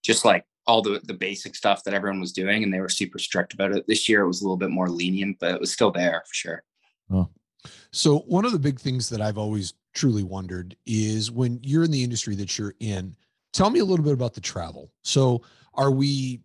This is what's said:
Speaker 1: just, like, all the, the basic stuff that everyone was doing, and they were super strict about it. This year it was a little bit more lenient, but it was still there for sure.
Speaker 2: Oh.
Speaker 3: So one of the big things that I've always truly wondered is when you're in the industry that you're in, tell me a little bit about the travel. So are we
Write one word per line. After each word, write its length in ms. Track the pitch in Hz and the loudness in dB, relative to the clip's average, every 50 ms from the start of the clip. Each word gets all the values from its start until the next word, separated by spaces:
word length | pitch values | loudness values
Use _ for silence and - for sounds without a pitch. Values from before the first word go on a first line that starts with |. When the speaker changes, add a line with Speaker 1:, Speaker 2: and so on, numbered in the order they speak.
| - | 2
Speaker 1:
just, 220 | - 107 - - | 2 2 6 6
like, 200 | 113 95 85 - _ _ _ _ | 6 4 4 0 _ _ _ _
all 140 | - 117 113 | 2 4 4
the, 200 | 104 107 101 104 - | 4 0 -2 -2 -6
the 80 | - 98 | -10 -8
basic 420 | 90 95 95 98 92 - 95 - | -6 -6 -6 -6 -8 -12 -12 -12
stuff 280 | - - 104 101 - - | -2 0 0 0 2 -2
that 100 | 98 101 | -4 -2
everyone 260 | 98 98 101 98 95 | -2 -2 -2 -4 -4
was 120 | 92 90 | -6 -6
doing, 320 | 92 92 92 98 104 110 110 | -4 -4 0 0 2 2 2
and 80 | 98 | 0
they 80 | 95 92 | 0 -2
were 100 | 95 90 | -2 -2
super 280 | - - 101 92 - | -2 -2 -2 -4 -4
strict 360 | 95 - - - 90 87 - - | -10 -8 -2 -2 -2 -2 -2 -2
about 180 | 95 98 98 | -2 0 0
it. 160 | 101 95 - | 0 -2 0
This 200 | - 110 104 - | 0 0 0 4
year 140 | - 110 104 | 4 4 4
it 60 | 98 | 4
was 140 | 90 90 92 | 2 0 0
a 20 | 101 | -2
little 140 | 95 92 | -2 0
bit 120 | 90 98 92 | 0 -2 -2
more 200 | - 92 92 90 | 0 0 0 0
lenient, 500 | 87 85 90 90 92 98 98 101 95 _ | 0 -2 -2 -2 -2 -2 -2 -4 -4 _
but 160 | 87 87 90 | -2 -2 -2
it 40 | - | -2
was 140 | 90 - - | -4 -4 0
still 160 | - 120 101 | 2 2 2
there 320 | 87 87 90 87 80 82 - | 2 2 0 0 0 -2 -6
for 60 | - - | -8 -8
sure. 300 | - - 85 82 - _ _ _ _ _ _ _ _ _ _ | -8 -6 -6 -10 -10 _ _ _ _ _ _ _ _ _ _
Speaker 2:
Oh. 200 | 95 95 90 - _ _ _ _ _ _ _ - - - - _ | 0 0 0 0 _ _ _ _ _ _ _ -20 -20 -20 -20 _
Speaker 3:
So 280 | - - - 156 143 151 | -6 2 4 4 4 4
one 260 | - - - 185 214 | 2 0 2 2 2
of 60 | 247 | 2
the 80 | 226 160 | 0 2
big 200 | 135 147 135 123 | 0 0 -2 -2
things 300 | - 139 127 127 113 - | -4 -4 -4 -2 -4 -4
that 120 | 117 104 | -4 -2
I've 180 | 107 107 101 107 | -2 -2 -2 -2
always 340 | 107 107 107 104 92 87 - _ _ _ _ | -4 -2 -2 -4 -4 -6 -10 _ _ _ _
truly 300 | - - 135 113 104 98 | 0 2 2 2 2 -2
wondered 520 | 90 95 95 92 90 90 90 87 90 - _ _ | -4 -6 -8 -8 -8 -8 -8 -10 -10 -16 _ _
is 460 | - 110 110 107 107 110 110 104 113 | -2 0 0 0 0 0 -2 -4 -4
when 280 | 117 120 127 120 120 120 117 | -2 -2 0 0 -2 -4 -4
you're 200 | 139 143 160 165 | 0 2 2 2
in 80 | 165 | 2
the 120 | 151 135 123 | 2 0 0
industry 320 | 120 120 110 - 113 101 | -2 -2 -4 -4 -4 -4
that 240 | 98 101 90 - - | -4 -4 -6 -6 -6
you're 160 | 107 101 - _ | -6 -8 -8 _
in, 360 | 113 110 98 92 92 95 - _ _ _ _ _ _ _ - | -6 -4 -4 -4 -6 -10 -12 _ _ _ _ _ _ _ 0
tell 180 | - - 214 | 2 2 4
me 80 | 254 349 | 4 2
a 60 | 220 | 2
little 200 | 190 185 170 151 | 4 2 2 4
bit 80 | 147 143 | 2 2
about 220 | 123 123 113 - | 0 0 -4 -4
the 60 | - | -6
travel. 500 | 98 - - 92 82 82 76 71 73 - _ _ | -10 -8 -8 -8 -10 -8 -12 -16 -20 -20 _ _
So 400 | _ - - 139 135 127 123 120 - _ _ _ _ _ _ | _ 0 4 4 6 6 4 0 -2 _ _ _ _ _ _
are 180 | - 139 139 | 2 2 4
we 500 | 131 135 139 139 143 135 131 131 123 113 | 4 4 2 0 0 -2 -2 -4 -6 -8